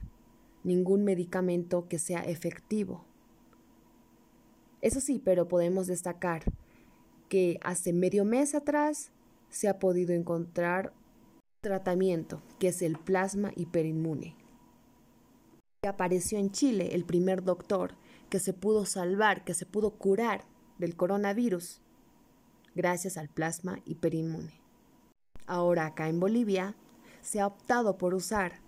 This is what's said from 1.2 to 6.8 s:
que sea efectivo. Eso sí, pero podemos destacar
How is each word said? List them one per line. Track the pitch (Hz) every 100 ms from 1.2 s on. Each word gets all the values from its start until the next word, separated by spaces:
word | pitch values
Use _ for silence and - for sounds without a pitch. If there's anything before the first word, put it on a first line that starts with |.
| 175 185 185 175 175 180 175
que | 165
sea | - 170
efectivo. | 170 165 170 - - 214 190 185 - _ _ - _ - _ _ _ _ _ _ _ _ _ _ _ -
Eso | - 262
sí, | 262 233
pero | - 180 175
podemos | 180 170 185 185
destacar | 175 180 175 180 165 - - - -